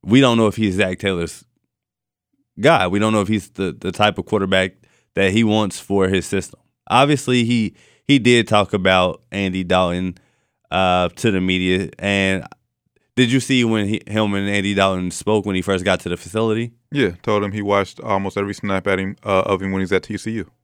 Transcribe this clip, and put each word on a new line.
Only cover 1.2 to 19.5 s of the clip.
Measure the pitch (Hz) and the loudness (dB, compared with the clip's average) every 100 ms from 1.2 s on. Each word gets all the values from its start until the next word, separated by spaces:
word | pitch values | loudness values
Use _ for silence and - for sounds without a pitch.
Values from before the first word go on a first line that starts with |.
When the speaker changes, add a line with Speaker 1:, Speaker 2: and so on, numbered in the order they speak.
| 82 - _ _ _ _ _ _ _ _ _ _ _ - | -4 -8 _ _ _ _ _ _ _ _ _ _ _ 0
Speaker 1:
guy. | 123 151 | 4 4
We | 92 101 | 2 2
don't | 110 | 2
know | 110 | 2
if | 98 | 0
he's | 107 - | -2 -4
the, | - 95 | -6 -6
the | - 90 | -4 -8
type | - 104 95 | 0 0 0
of | - | -4
quarterback | 107 95 95 95 _ _ _ _ | -2 2 2 0 _ _ _ _
that | - 95 | 0 2
he | 107 | 2
wants | 110 107 104 - | 2 2 0 -6
for | - 98 95 | -4 0 2
his | 95 - | 0 -2
system. | 98 - - _ _ - | -6 -6 -20 _ _ 0
Obviously, | 120 143 143 - 123 | 2 2 0 0 0
he, | 117 120 107 _ _ _ | 2 0 -2 _ _ _
he | - 139 | 0 4
did | 120 120 107 | 6 4 4
talk | 104 98 | 2 2
about | 104 92 92 90 - _ | 0 2 4 2 -2 _
Andy | 101 98 92 | -4 -4 -4
Dalton, | 90 90 90 90 92 90 _ _ _ _ _ | 0 0 2 -2 -6 -8 _ _ _ _ _
uh, | 92 92 90 87 | -2 0 2 0
to | - 117 | -2 -2
the | 95 | 0
media. | 92 92 92 92 92 - | 0 0 0 0 -4 -6
And | 98 98 95 95 - - _ _ _ _ _ | -2 0 0 -2 -8 -20 _ _ _ _ _
did | - 120 | 0 2
you | 131 | 2
see | - 127 | 0 0
when | 117 110 101 | 2 0 -2
he, | 107 | -4
him | - 107 104 | -4 -2 0
and | 98 101 | -2 -2
Andy | 101 98 | -2 0
Dalton | 98 95 92 92 | 0 0 0 -6
spoke | - - 107 98 | -6 -2 -2 0
when | |
he | 95 | -4
first | 95 95 | -2 -2
got | 92 90 | 0 -2
to | 90 | -4
the | 87 | -8
facility? | 90 107 113 110 120 _ _ | -6 -4 -2 -2 -6 _ _
Speaker 2:
Yeah, | 143 104 87 | -2 -2 -2
told | - 104 | -2 -2
him | 101 | -2
he | 104 | -4
watched | 101 101 95 - | 0 0 0 -8
almost | 117 98 98 101 | -4 -4 -2 -6
every | 101 | -6
snap | 98 101 98 | -6 -4 -4
at | 101 95 | -2 -2
him, | 95 92 | -4 -8
uh, | 104 95 | -2 0
of | 104 | 0